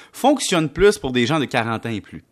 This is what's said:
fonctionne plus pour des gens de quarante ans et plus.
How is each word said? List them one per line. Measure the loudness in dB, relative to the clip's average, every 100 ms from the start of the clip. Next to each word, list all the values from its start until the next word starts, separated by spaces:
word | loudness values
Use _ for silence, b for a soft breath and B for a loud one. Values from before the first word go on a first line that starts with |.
| B
fonctionne | -2 0 0 0 -2 -2
plus | 2 2 2
pour | -2
des | 0 0
gens | 0
de | 0
quarante | -2 -2 -4 -6
ans |
et | -8
plus. | -10 -18 -20